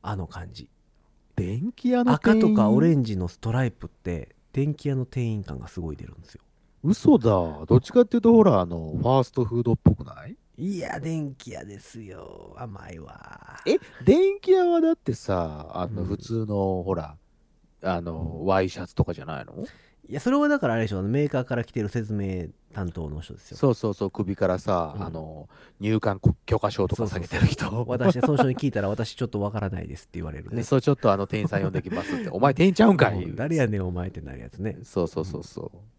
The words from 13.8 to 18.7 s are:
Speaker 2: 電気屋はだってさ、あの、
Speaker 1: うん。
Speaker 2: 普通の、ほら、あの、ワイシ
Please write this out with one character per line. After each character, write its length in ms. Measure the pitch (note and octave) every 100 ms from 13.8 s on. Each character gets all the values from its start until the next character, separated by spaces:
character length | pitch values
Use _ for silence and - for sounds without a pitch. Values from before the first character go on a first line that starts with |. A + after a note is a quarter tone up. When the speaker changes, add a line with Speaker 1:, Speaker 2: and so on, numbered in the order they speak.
| - -
Speaker 2:
電 360 | B2+ D4 G4 G4+
気 120 | -
屋 140 | F#4 F4
は 160 | E4+
だ 100 | D#4+
っ 40 | E4
て 180 | -
さ、 580 | B2 - F#2 D#2+ D2+ D#2
あ 140 | - F2+
の、 140 | G#2
Speaker 1:
う 40 | F2+
ん。 20 |
Speaker 2:
普 100 | G#2
通 280 | - A2+ G#2+
の、 380 | G#2 G2 F#2
ほ 120 | F2+ F2
ら、 200 | D2+ D2+ _ _ _ _ _ _
あ 200 | F#2 F2
の、 440 | E2+ D#2+ E2 D#2+ F2
ワ 160 | F#2+
イ 80 |
シ 100 | F#2